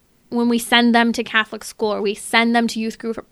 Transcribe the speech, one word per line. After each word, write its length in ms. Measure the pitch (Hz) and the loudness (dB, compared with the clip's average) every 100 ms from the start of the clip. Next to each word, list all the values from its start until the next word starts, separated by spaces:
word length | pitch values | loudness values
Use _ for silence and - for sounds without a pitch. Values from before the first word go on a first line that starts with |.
| _ _ _ | _ _ _
when 200 | 240 240 | -2 0
we 80 | 233 | 0
send 380 | - 240 240 233 | 2 4 4 4
them 160 | 233 | 2
to 100 | 226 | -2
Catholic 400 | 220 226 214 220 | -2 -2 -2 -8
school 300 | - - 214 | -14 -6 -4
or 80 | 202 | -2
we 140 | 202 214 | -4 -6
send 400 | - 226 233 233 | 0 2 4 2
them 120 | 226 | 0
to 100 | 220 | -2
youth 180 | 220 - | -6 -6
group 260 | 226 226 - | -8 -8 -6